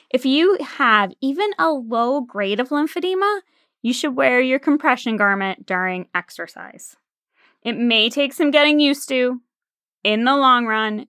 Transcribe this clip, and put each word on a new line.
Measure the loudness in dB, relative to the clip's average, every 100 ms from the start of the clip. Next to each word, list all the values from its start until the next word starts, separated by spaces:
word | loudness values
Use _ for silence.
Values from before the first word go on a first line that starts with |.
| _
If | -2
you | 2 4 4 2
have | -2 -2 2 2 0 -2
even | -4 -2 -2 0
a | 0
low | -2 -4 -2 0 -2
grade | -4 -4 -2 -2
of | -2
lymphedema, | -2 -2 -2 -2 0 0 -2 -8 _ _ _
you | -4
should | -2 -2 0
wear | 2 2
your | 2 0
compression | 0 0 2 0 -2 0
garment | 2 0 -2 -6 -6
during | -4 -4 -6 -6
exercise. | -8 -8 -12 -16 -16 -20 -20 -20 -20 _ _ _ _ _ _
It | -8 -2
may | 0 2 2
take | 0 -2
some | 0 2
getting | 4 4 4
used | 2 0 -2
to. | -2 0 -2 -10 _ _ _ _ _
In | -2 0
the | 2 4
long | 4 4 2
run, | -2 -2 -4